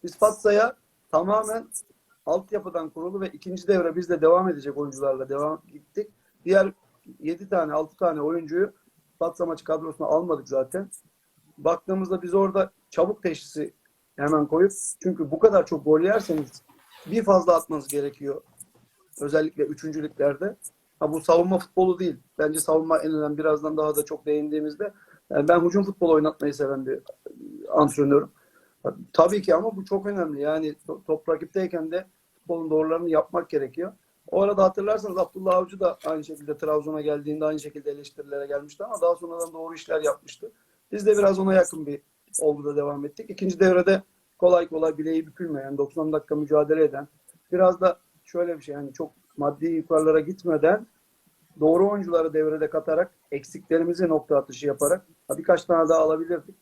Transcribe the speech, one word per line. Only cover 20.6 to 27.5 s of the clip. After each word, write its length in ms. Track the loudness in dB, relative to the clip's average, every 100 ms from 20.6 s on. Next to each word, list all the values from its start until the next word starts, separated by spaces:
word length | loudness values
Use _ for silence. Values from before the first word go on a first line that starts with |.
| -18 _ _ _
Ha, 120 | -4
bu 80 | -4
savunma 380 | 2 4 4 0
futbolu 400 | -2 0 2 2
değil. 180 | -2 -6 _ -2
Bence 220 | -2 -2
savunma 380 | 0 0 2 0
en 140 | 0
önemli. 240 | -2 -2 -2
Birazdan 380 | 0 0 -2 -2
daha 200 | -2 -2
da 80 |
çok 220 | -4 -6 -2
değindiğimizde. 680 | -2 -2 -4 -6 -6 -8 -10 _ _ _
Yani 180 | -2 4
ben 120 | 6
hücum 200 | 6 2
futbolu 280 | 0 0 4
oynatmayı 420 | 4 4 -2 -6
seven 320 | -2 -2 -2 -4
bir 140 | -8 _ -20 -20 -20 -18